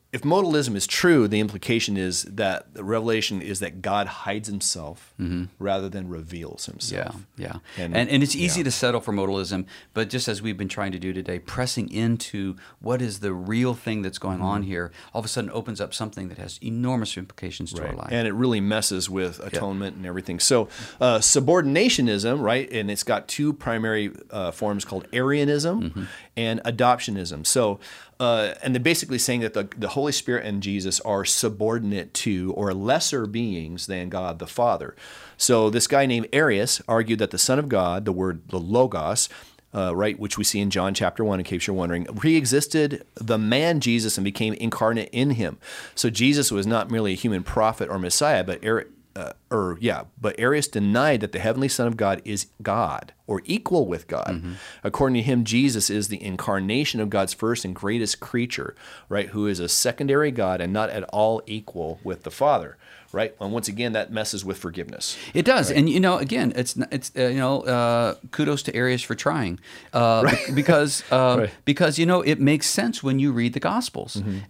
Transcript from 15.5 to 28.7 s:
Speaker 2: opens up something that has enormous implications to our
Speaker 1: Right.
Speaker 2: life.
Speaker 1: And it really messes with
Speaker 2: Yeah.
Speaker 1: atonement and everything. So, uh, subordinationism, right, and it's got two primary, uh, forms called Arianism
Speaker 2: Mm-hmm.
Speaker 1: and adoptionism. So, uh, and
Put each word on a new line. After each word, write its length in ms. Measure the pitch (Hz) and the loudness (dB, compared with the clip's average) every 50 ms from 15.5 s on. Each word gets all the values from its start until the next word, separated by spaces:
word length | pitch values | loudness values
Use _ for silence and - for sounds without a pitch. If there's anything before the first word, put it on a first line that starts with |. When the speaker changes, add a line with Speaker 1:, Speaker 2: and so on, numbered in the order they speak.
| - | -6
Speaker 2:
opens 280 | 117 107 117 107 95 | -8 -6 -6 -6 -6
up 120 | 101 - - | -6 -6 -4
something 360 | - 113 107 - 101 95 90 | -6 -6 -6 -6 -8 -10 -10
that 100 | 87 95 | -10 -12
has 200 | 98 95 - - - | -12 -14 -12 -10 -8
enormous 540 | 113 113 117 123 127 131 120 110 107 - | -6 -2 0 0 0 0 0 -2 -2 -6
implications 560 | - 95 - - - - 90 - - 85 80 - | -8 -10 -12 -14 -12 -12 -10 -8 -8 -10 -8 -8
to 100 | 82 78 | -8 -6
our 60 | 76 | -6
Speaker 1:
Right. 100 | 80 82 | -6 -6
Speaker 2:
life. 100 | - - 117 | -6 -4 -2
Speaker 1:
And 160 | 117 117 110 | 0 0 0
it 60 | 98 | 0
really 260 | 113 127 127 117 104 | 0 2 2 2 2
messes 500 | 98 104 110 110 104 - 101 92 87 95 | 2 2 0 0 0 -2 -2 -2 -4 -4
with 300 | 92 95 92 90 82 - | -2 -2 -2 -4 -4 -8
Speaker 2:
Yeah. 80 | - 98 | -10 -6
Speaker 1:
atonement 480 | 101 90 107 98 98 95 98 95 - | -4 -4 -2 -2 -4 -4 -6 -6 -8
and 100 | 95 92 | -10 -10
everything. 320 | 90 87 92 92 - 87 87 | -8 -8 -8 -6 -6 -4 0
So, 300 | - - 135 120 104 - - - - - - - | 2 4 4 4 2 0 -6 -14 -14 -12 -4 2
uh, 180 | 131 127 117 107 | 2 4 4 4
subordinationism, 1200 | - - - 147 131 131 175 185 156 139 139 170 220 254 - - 127 117 104 101 101 117 131 151 | 4 4 4 4 4 4 4 4 4 4 4 4 4 4 4 2 2 2 2 2 0 0 0 0
right, 300 | 120 104 120 131 139 - | 2 2 2 0 0 -2
and 180 | 131 110 104 101 | -4 -4 -2 -2
it's 140 | 104 - - | -4 -4 0
got 240 | - 110 101 - | 0 0 -2 -2
two 260 | - - - 147 151 143 | -6 -4 -2 0 0 -2
primary, 600 | - - 123 113 110 110 113 110 107 104 98 - - - - | -2 -4 -4 -2 0 0 0 0 0 -2 -2 -6 -10 -16 -12
uh, 220 | - 104 92 85 - | -8 -6 -4 -4 -4
forms 320 | - 110 104 104 101 - | -4 -2 -2 -2 -2 -4
called 240 | - 98 95 - - - | -6 -8 -8 -8 -4 -2
Arianism 680 | 123 127 135 143 147 143 143 147 147 147 170 185 233 98 80 | 0 0 2 2 2 2 2 2 0 0 0 -2 -2 -2 -4
Speaker 2:
Mm-hmm. 120 | 80 98 95 - - - - - - | -6 -6 -8 -10 -12 -18 -18 -12 -6
Speaker 1:
and 240 | 117 117 113 113 110 - | -4 -2 -2 -2 -2 -2
adoptionism. 840 | 117 120 113 127 123 123 120 - - 104 98 90 82 78 73 78 | -4 0 2 4 4 4 2 0 -6 -4 -4 -6 -6 -8 -6 -2
So, 320 | - - 131 117 104 101 101 - - - - - - _ - | 0 2 2 2 2 0 -2 -8 -18 -20 -20 -20 -18 _ -2
uh, 340 | 127 120 117 110 107 95 - - - | 0 2 2 2 2 -2 -2 -4 -4
and 120 | 135 | -2